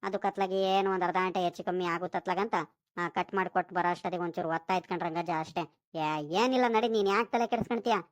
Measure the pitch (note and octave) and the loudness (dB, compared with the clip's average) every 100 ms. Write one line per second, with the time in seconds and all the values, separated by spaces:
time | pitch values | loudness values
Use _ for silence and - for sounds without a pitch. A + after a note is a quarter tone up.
0 | G3 F#3+ G3+ G3 G3 F#3+ F#3+ G3 G3 F#3+ | -4 -2 -4 -2 -2 0 2 2 2 2
1 | F3+ F3+ F#3 F#3 F3 E3+ F3 F3+ F3+ E3+ | 0 2 0 0 -2 -2 -4 -2 0 -2
2 | F3 F3 F3+ F3+ G#3+ G#3 F3+ _ _ - | -2 -6 -2 -2 0 -2 -4 _ _ -6
3 | F3 - F3+ G3 F3+ - F3+ F3+ F3 F3 | -4 -2 -2 0 0 0 -2 0 0 0
4 | F#3 F3 F3 E3 E3 D#3+ - F#3 E3+ F3 | 0 0 -2 -2 -2 -2 0 -2 0 -4
5 | E3+ E3 E3+ E3 D#3+ - D#3+ _ _ E3 | -2 -2 -2 -2 -2 -6 -6 _ _ -4
6 | D3+ D#3 D3+ F3 B3 C4 B3 A3+ A3+ A3+ | -2 -2 -2 2 2 4 4 4 2 2
7 | G3 G3 A#3 A#3+ A#3 A#3 - A#3 A#3+ G#3+ | 2 2 2 0 0 0 0 -2 2 0
8 | E3 | -2